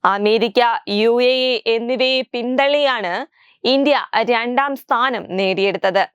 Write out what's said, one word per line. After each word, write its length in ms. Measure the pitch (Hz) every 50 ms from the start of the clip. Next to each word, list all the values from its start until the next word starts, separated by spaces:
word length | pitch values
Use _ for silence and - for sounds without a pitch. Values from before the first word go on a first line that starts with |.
| _ 170 190
അമേരിക്ക, 440 | 202 208 208 220 226 - 233 202 247 240 233 233 - - - 202 208
യു 140 | 214 233 233 240 247 247
എ 20 | 262 262 254
ഇ 80 | 254 254 220 - 226 226
എന്നിവയെ 440 | 226 233 233 254 226 247 254 262 262 254 _ -
പിന്തള്ളിയാണ് 800 | 240 233 247 254 262 277 277 285 294 294 277 254 233 202 175 175 208 269 - _ _ _ _ _ _ - - 262
ഇന്ത്യ 320 | 269 277 294 285 240 - - - 220 226 - 240
രണ്ടാം 380 | 226 233 240 247 262 277 285 277 254 -
സ്ഥാനം 400 | _ 277 233 247 269 247 208 - - 170 190
നേടിയെടുത്തത്. 640 | 196 190 185 170 190 202 180 190 - 190 180 196 180 -